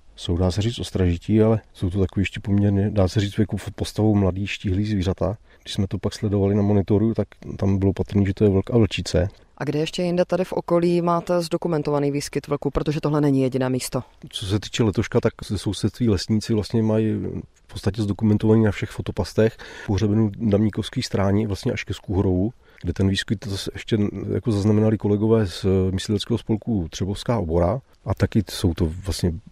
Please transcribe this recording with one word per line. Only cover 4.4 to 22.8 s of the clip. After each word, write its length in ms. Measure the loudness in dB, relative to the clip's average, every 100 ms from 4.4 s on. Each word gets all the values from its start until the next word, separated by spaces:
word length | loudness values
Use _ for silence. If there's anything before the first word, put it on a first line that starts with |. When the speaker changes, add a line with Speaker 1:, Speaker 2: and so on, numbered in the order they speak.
| -6
Speaker 1:
štíhlý 400 | -6 -2 -2 0
zvířata. 500 | 0 0 -2 -2 -4 -12 -20
Když 120 | -8
jsme 120 | -4 -4
to 120 | -4
pak 160 | -6
sledovali 400 | -4 -2 2 2
na 80 | 4
monitoru, 520 | 4 2 2 2 2
tak 140 | 0 -4 -8 -14 -4
tam 220 | 0 2
bylo 140 | 2
patrný, 340 | 0 0 0 0
že 80 |
to 100 | 2
je 60 | 2
vlk 200 | 2 2
a 60 | 2
vlčice. 520 | 2 0 -2 0 0 -4 -18 -10
Speaker 2:
A 60 |
kde 140 | -4 -2
ještě 240 | -4 -2
jinde 220 | 0 0
tady 200 | 0 0
v 80 | -2
okolí 500 | -4 0 2 4 2
máte 400 | 2 0 0 -2
zdokumentovaný 680 | 0 -2 -2 -2 0 0 0
výskyt 380 | -2 -4 -6 -4
vlků, 220 | -4 -2
protože 300 | -2 -2 -2
tohle 200 | 0 2
není 220 | 4 2
jediné 260 | 2 0 -2
místo? 340 | -2 -4 -6 -8 -14 -16
Speaker 1:
Co 180 | -10 -2
se 140 | -2
týče 220 | -2 0
letoška, 380 | 2 2 0 0
tak 120 | 0 -2 -6
ze 120 | -4
sousedství 500 | -4 -2 -4 0 0
lesníci 460 | 2 0 -2 0
vlastně 280 | -2 0 0
mají 320 | 2 2 0 -2 -4 -8 -12
v 180 | _ -16
podstatě 300 | -6 -4 -2
zdokumentovaný 640 | -2 0 2 4 4 6
na 60 | 4
všech 200 | 0 -6
fotopastech 680 | -8 -8 -6 -4 2 2 0 -12 -12 -4
pohřebenu 440 | 0 2 2 2 0
Damníkovský 640 | 2 2 2 0 -6 -6
stráni 440 | -4 0 2 2 0
vlastně 260 | -2 -4
až 120 | -4
ke 100 | -6
Skuhrovu, 580 | -10 -4 0 2 2 0 -4 _ -10